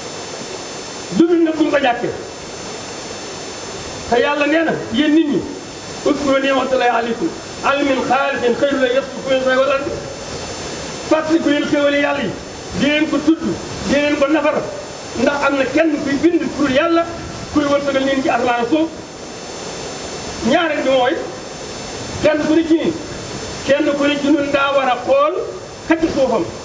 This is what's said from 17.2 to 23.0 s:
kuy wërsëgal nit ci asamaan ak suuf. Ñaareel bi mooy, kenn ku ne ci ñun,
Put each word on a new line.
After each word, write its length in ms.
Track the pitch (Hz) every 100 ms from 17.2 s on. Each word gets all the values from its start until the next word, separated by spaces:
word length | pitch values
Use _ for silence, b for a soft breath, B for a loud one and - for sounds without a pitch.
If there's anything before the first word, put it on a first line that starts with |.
| - - -
kuy 140 | 294
wërsëgal 400 | 285 285 277 269 269
nit 180 | 262
ci 60 | -
asamaan 320 | 247 247 240
ak 80 | 233
suuf. 200 | 311 320 - - - - - - - - - - - - - - - 220
Ñaareel 340 | 320 330 285
bi 60 | 262
mooy, 260 | 269 247 330 - - - - - - - - - -
kenn 200 | 302 302
ku 120 | 302 320
ne 80 |
ci 120 | 320 320
ñun, 180 | 185 156